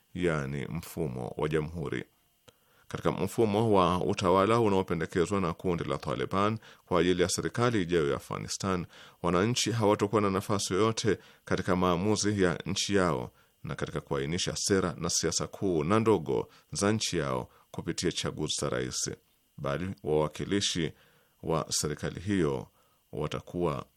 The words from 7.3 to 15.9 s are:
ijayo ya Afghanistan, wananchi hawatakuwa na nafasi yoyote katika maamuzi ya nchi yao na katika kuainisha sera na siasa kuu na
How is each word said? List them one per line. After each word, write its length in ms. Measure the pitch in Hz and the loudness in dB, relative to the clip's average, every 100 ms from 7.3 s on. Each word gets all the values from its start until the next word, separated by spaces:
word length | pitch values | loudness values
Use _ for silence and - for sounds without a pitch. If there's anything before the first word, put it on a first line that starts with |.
| - 82 - 120 113 | 0 -4 0 0 2
ijayo 260 | 85 85 71 | 2 2 2
ya 60 | 65 | -2
Afghanistan, 720 | - 50 53 - 98 92 - - - - | -6 -8 -8 -4 -2 -2 -4 -12 -20 -4
wananchi 500 | 87 87 107 120 110 | 0 2 2 2 0
hawatakuwa 480 | 113 101 107 101 110 | 2 4 4 4 2
na 80 | 101 | 2
nafasi 440 | 95 - 101 - | 0 0 -2 0
yoyote 440 | 95 110 110 113 90 - - | 2 2 2 0 0 -4 -20
katika 320 | - 92 92 90 | -4 -2 0 2
maamuzi 680 | 90 87 101 104 101 104 | 2 2 2 2 2 2
ya 160 | 90 78 - | 2 2 -2
nchi 280 | 95 - | -2 0
yao 360 | 98 90 65 60 - _ _ | 2 2 0 -4 -12 _ _
na 100 | - | -10
katika 260 | - - 76 | -6 -6 -6
kuainisha 560 | - 69 69 87 - 73 | -4 -2 -2 -2 -2 -2
sera 380 | - 98 90 67 | 2 2 2 -2
na 120 | 85 | -2
siasa 360 | - 82 - 80 | 0 0 -2 -4
kuu 380 | - 101 82 | -2 0 2
na 160 | 76 | 2